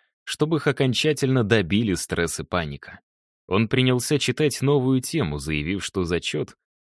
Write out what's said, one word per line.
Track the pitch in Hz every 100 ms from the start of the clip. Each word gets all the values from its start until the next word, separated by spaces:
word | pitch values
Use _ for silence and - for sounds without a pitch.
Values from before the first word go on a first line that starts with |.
| _ _
чтобы | - - 151 160
их | 151
окончательно | 135 135 117 156 147 135 131
добили | 104 113 87 98 113
стресс | 87 - 87 82 -
и |
паника. | 69 90 80 71 - - _ _ _ _ -
Он | 92 113
принялся | 127 127 127 123 147
читать | - 127 156 -
новую | 135 143 127 131
тему, | 127 165 98 73
заявив, | 71 76 73 98
что | - 98
зачёт | 87 87 - 151 - - _ _